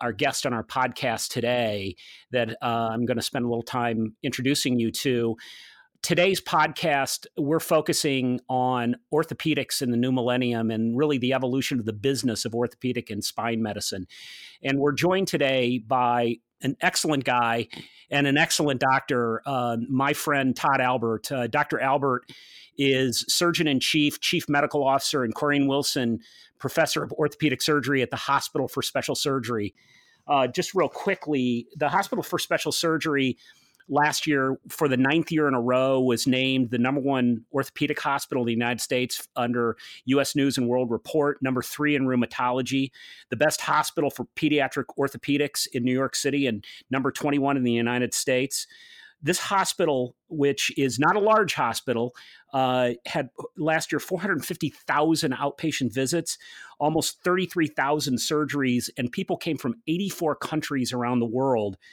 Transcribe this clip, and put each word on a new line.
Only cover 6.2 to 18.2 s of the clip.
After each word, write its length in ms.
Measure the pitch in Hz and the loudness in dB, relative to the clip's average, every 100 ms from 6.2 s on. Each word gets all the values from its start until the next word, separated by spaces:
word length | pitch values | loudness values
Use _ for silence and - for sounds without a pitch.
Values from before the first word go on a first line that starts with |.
| 190 185 | 2 2
podcast, 840 | - 170 156 - 170 143 135 - - - | 0 0 0 0 0 0 0 -4 -8 -4
we're 240 | 143 160 | 0 0
focusing 800 | - 160 151 151 151 135 127 123 - | 2 2 2 0 0 0 0 -2 -2
on 480 | 127 127 127 120 120 _ | -2 0 0 0 -2 _
orthopedics 680 | 147 160 - 156 143 127 - | -2 0 -2 -2 0 -2 -2
in 100 | 127 | 0
the 60 | 117 | 2
new 160 | 127 | 2
millennium 580 | 127 120 123 123 117 113 | 2 2 2 2 0 0
and 240 | 110 113 120 | 0 0 2
really 220 | 151 139 | 2 2
the 160 | 123 | 2
evolution 440 | 131 127 135 123 131 | 0 0 -2 -2 -2
of 80 | 107 | -4
the 60 | |
business 540 | 104 135 135 123 107 117 | -2 -2 0 0 -2 -4
of 100 | 113 | -2
orthopedic 540 | 120 - 127 120 - | -4 -4 -6 -4 -6
and 120 | 104 | -6
spine 400 | - - 113 117 | -6 -4 -2 -2
medicine. 460 | 110 101 - 98 87 - - - - - | -2 -4 -6 -6 -10 -14 -20 -18 -20 -8
And 160 | 135 139 | -2 0
we're 140 | 143 | 0
joined 340 | 139 170 190 190 | 2 2 2 0
today 520 | 156 139 131 123 123 | 0 2 2 2 0
by 580 | 110 127 123 120 117 117 _ _ | 0 0 2 2 0 -2 _ _
an 160 | 131 139 | -6 -2
excellent 460 | 180 - 160 143 127 | -2 0 0 0 2
guy 420 | 123 117 117 113 - - - - | 2 2 0 -2 -10 -18 -20 -4
and 180 | 143 | 0